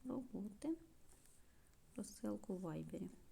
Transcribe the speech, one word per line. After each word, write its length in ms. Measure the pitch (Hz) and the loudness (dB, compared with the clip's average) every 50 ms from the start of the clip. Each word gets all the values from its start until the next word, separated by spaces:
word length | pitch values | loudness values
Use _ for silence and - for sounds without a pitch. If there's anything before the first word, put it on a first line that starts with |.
| - | 2
роботи. 720 | 262 - 262 254 254 208 208 196 214 202 - - 294 330 330 - - - - - - - - - - - - - - - - - - - - - - - | 2 2 2 0 0 0 0 0 0 -2 0 4 4 4 4 2 -12 -14 -14 -12 -12 -12 -14 -14 -16 -16 -16 -16 -18 -18 -18 -18 -18 -18 -18 -18 -8 -4
Розсилку 600 | - 208 - - - - 214 208 208 - - 196 | -4 -2 -2 -4 0 2 4 4 4 4 2 2
в 40 | 180 | 4
Вайбері. 500 | 185 170 156 160 160 160 156 - - 185 - - - - | 4 2 2 2 2 2 2 0 0 0 -2 -6 -12 -14